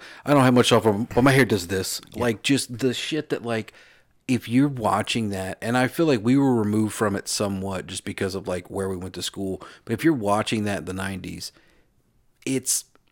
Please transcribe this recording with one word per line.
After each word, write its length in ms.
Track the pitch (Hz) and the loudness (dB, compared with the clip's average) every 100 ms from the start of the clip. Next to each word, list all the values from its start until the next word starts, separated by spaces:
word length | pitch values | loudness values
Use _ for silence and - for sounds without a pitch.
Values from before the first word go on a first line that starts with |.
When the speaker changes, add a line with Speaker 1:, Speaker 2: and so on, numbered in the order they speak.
| - - - | -12 -10 2
Speaker 1:
I 80 | |
don't 80 | 143 | 4
have 80 | 131 | 6
much 180 | 123 120 | 6 6
off, 140 | 120 | 6
but 380 | 110 101 120 - | 4 2 0 2
my 100 | 135 | 4
hair 140 | 135 120 | 6 4
does 220 | 107 85 | 2 0
this." 340 | 95 92 - - | -4 -4 -8 -10
Speaker 2:
Yeah. 80 | 107 | -4
Speaker 1:
Like, 220 | 120 107 | -2 -2
just 380 | - 135 - 120 | 0 0 0 -2
the 120 | 131 | -2
shit 380 | 120 - 151 147 | -2 -4 -6 -4
that, 120 | - | -6
like, 300 | 117 113 107 - - _ _ _ - | -4 -6 -6 -14 -20 _ _ _ -2
if 180 | 123 - | -2 2
you're 220 | 120 143 | 2 2
watching 600 | 131 107 98 107 120 110 | 2 0 0 0 -2 -2
that, 260 | 98 92 - | -4 -6 -8
and 160 | 107 123 | -2 0
I 100 | 127 | 0
feel 160 | - | 2
like 160 | 165 127 | 2 2
we 140 | 107 135 | 4 4
were 180 | 139 | 4
removed 380 | 120 104 107 107 | 4 2 2 0
from 240 | - 107 98 | 0 0 0
it 100 | - | -4
somewhat 600 | - 104 98 95 92 80 | -4 -2 -4 -6 -8 -8
just 180 | 95 | -10
because 300 | - 98 98 | -10 -6 -4
of, 120 | 95 95 | -4 -6
like, 220 | 90 - | -6 -6
where 180 | - 95 | -6 -6
we 80 | 92 | -6
went 160 | 92 | -10
to 80 | 90 | -10
school. 380 | - - 98 95 - - - | -10 -6 -6 -8 -12 -16 -8
But 80 | |
if 100 | 113 | -2
you're 80 | 160 | 0
watching 520 | 147 101 104 107 113 | 2 0 0 0 -2
that 160 | 104 95 | -2 -4
in 40 | |
the 80 | 82 | -6
nineties, 600 | 95 95 95 87 87 - - _ _ _ _ _ _ _ _ - | -6 -6 -8 -10 -12 -14 -16 _ _ _ _ _ _ _ _ -4
it's, 380 | 131 - - - _ _ | -4 -2 -4 -6 _ _